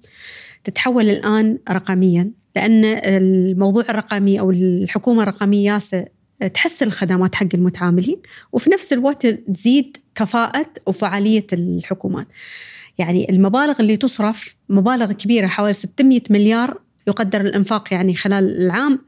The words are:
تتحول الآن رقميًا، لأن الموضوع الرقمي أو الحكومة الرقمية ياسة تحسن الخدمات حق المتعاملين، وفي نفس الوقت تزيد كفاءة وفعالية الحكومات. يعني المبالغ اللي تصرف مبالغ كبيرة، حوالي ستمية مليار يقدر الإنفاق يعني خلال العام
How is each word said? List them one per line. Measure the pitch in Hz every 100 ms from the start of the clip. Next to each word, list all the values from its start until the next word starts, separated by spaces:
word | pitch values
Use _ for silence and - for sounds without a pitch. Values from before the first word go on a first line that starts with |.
| _ - - - - -
تتحول | - - 254 247 214
الآن | 202 208 214 220 233 -
رقميًا، | 185 185 185 185 170 190 - _ 226
لأن | 202 220 214
الموضوع | 220 - 190 185 190 185 185 196 208 226
الرقمي | 214 - 202 196 196
أو | 190
الحكومة | 180 185 180 185 202 - 226
الرقمية | 202 190 202 202 202
ياسة | 208 - 185 - _ _ - 196
تحسن | - 339 - 233
الخدمات | - 185 185 185 -
حق | 190
المتعاملين، | 175 180 175 175 175 208 381 - - -
وفي | 247 -
نفس | 381 -
الوقت | 254 277 285 240
تزيد | 220 - 185 233 277 - - _ -
كفاءة | 208 240 233 277 320 - -
وفعالية | 190 202 196 208 220 208
الحكومات. | 180 175 175 - 190 190 180 - - - - - - - -
يعني | 170 180 -
المبالغ | 190 190 240 294 269
اللي | 214 214
تصرف | 254 - 208 220 - - -
مبالغ | 196 196 254 214
كبيرة، | 202 202 233 185
حوالي | - 208
ستمية | 202 180 - 269 247 -
مليار | 208 208 226 254 - _ _ -
يقدر | 196 202 208
الإنفاق | 202 202 196 214 208
يعني | 180 185 175
خلال | 196 196 190 -
العام | 180 185 285 262